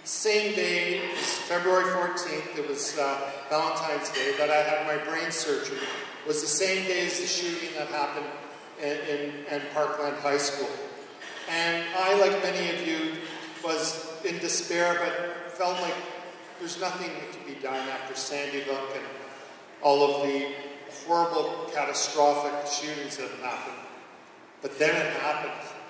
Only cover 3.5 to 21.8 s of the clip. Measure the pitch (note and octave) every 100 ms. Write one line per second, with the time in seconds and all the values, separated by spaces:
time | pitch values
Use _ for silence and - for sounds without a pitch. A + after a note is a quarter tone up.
3.5 | D#3 D#3 - D#3+ D3 C#3+ - C#3 C#3 D3
4.5 | D3+ D3+ D3+ D#3 D3+ D3+ D#3+ E3+ E3 D#3
5.5 | C3+ C3+ C3+ C3+ - - - D3+ D3 -
6.5 | - F#3+ F#3+ F#3 F3+ F3 - - F3 F3
7.5 | E3+ D#3+ D3+ D3 D3 C#3+ D3+ D3+ C#3+ -
8.5 | - - - D3 D3 D3 D3 C#3+ D3 C#3+
9.5 | D3 C#3+ D3+ C#3+ C3+ C#3+ - C#3+ C#3 -
10.5 | - C3+ - - - - - - - -
11.5 | E3 E3+ E3+ E3+ F#3 F#3 G3+ G3 G3+ F#3
12.5 | F3+ F3 E3+ E3 D#3+ D#3+ D#3+ - - -
13.5 | - E3 D#3 D#3+ - - - F3+ F3 E3+
14.5 | - - F3 F3 E3+ F3 F3 - - -
15.5 | - F3+ F3+ F3 - - - - - -
16.5 | - E3+ E3+ F#3 F3 F3 D3+ - - C#3+
17.5 | C3+ C3 C3+ C3 C3 - B2+ - C#3+ C#3+
18.5 | C#3 C3+ C3+ A#2+ A2+ - - - - -
19.5 | - - - D3 C#3+ C#3+ C#3 C#3+ C#3 C#3
20.5 | C#3 - - - - E3 E3+ E3+ E3+ D3
21.5 | - - D3